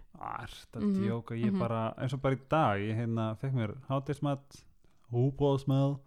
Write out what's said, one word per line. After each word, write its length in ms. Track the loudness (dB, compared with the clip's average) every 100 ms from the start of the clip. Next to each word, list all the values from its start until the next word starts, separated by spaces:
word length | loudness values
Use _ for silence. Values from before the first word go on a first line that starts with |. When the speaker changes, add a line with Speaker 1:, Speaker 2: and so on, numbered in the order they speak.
| -20 -14
Speaker 1:
Ert 520 | -10 -8 -10 -14 -12
að 80 | -4
Speaker 2:
Mhm, 220 | 0 2 0
Speaker 1:
djóka, 320 | -2 -4 -2
ég 120 | 0
Speaker 2:
mhm. 60 | 2
Speaker 1:
bara, 340 | 0 0 -2 -4
eins 160 | -4
og 80 | 0
bara 140 | 0
í 40 | 0 2
dag, 280 | 4 4 2
ég, 160 | 0 0
hérna, 400 | 0 0 -2 -2
fékk 140 | -2
mér 240 | 0 -2 -4 -4
hádegismat, 720 | -4 -4 -4 -2 -4 -8 -20 -20 -20 -20 _ -4
húboðsmaður 880 | 0 2 4 2 2 2 2 2 0